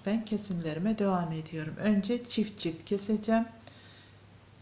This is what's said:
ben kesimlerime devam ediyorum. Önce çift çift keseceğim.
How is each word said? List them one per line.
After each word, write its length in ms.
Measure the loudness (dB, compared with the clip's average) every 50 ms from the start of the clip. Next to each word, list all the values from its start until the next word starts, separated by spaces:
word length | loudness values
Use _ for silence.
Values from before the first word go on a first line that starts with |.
| -2
ben 180 | 0 0 0 0
kesimlerime 760 | -2 -2 -2 -2 -2 -4 -2 -2 -2 -2 0 0 0 2 2
devam 340 | 2 2 2 2 2 0 -2
ediyorum. 420 | -4 -6 -6 -6 -6 -6 -6 -4
Önce 480 | 0 2 4 4 4 4 2 0 -2 -2 -2
çift 320 | 0 0 0 0 -2 -4
çift 240 | -4 -4 -4 -4 -4
keseceğim. 600 | -2 -2 -2 0 0 0 0 2 4 4 4 4 0 -4 -14 -20 -20 -20 -20 -20 -20 -20 -20 -20 -20 -20 -20 -20 -20 -20 -20 -20 -20 -20 -12